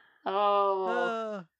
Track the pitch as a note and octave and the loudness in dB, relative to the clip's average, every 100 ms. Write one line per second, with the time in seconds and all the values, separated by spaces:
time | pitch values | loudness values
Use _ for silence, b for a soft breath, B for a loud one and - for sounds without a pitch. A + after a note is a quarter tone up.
0 | B B - G3 G#3 G3+ G3 F#3+ F#3 B3 | B B -6 0 2 4 2 2 0 -2
1 | A#3 A3+ A3 G#3 E3+ _ | -2 -4 -8 -10 -14 _